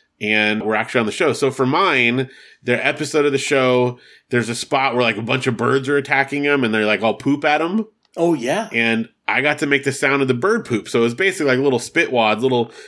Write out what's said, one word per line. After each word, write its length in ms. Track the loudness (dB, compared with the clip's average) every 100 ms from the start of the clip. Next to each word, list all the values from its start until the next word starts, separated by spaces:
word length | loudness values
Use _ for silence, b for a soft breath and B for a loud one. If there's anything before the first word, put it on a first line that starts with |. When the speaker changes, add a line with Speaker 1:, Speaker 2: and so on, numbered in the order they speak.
| b _
Speaker 1:
and 440 | -2 2 2 0
we're 100 | -2
actually 280 | -2 0 0
on 40 | 0
the 60 |
show. 200 | 0 0
So 200 | 2 0
for 160 | 0 0
mine, 640 | 2 2 2 2 0 -2 B B B
the 200 | -2 0
episode 420 | 0 -2 -2 0 2
of 80 |
the 40 | 0
show, 640 | 0 2 2 2 0 -2 B B _
there's 180 | -2 0
a 60 | -4
spot 380 | -4 -2 0 0
where, 80 |
like, 140 | 0 0
a 40 |
bunch 240 | -2 -2 -2
of 120 | -2
birds 300 | 0 0 0
are 80 | -2
attacking 460 | 0 -2 -2 -2
him, 200 | 0 2
and 100 | 2
they're, 140 | 0 0
like, 160 | 0
all 100 | 0
poop 320 | -2 -2 0 0
at 160 | 0
him. 240 | 0 -2 -4 _ _ -2
Speaker 2:
Oh, 160 | 0
yeah. 340 | 0 -2 -4 -4
Speaker 1:
And 380 | -2 0 0 -4 _ -4
I 140 | -2
got 180 | 0 -2
to 80 | 0
make 160 | 0
the 80 | 0
sound 320 | -2 0 0
of 40 | 0
the 60 |
bird 320 | 0 0 0 -2
poop. 240 | -4 -2
So 120 | 0
it 20 |
was 100 | 0
basically, 320 | 0 -2 0 0 2
like, 40 |
little 180 | 2 0
spit 340 | 0 -2 0
wads, 300 | 2 2 2
little 300 | 2 0 -2 B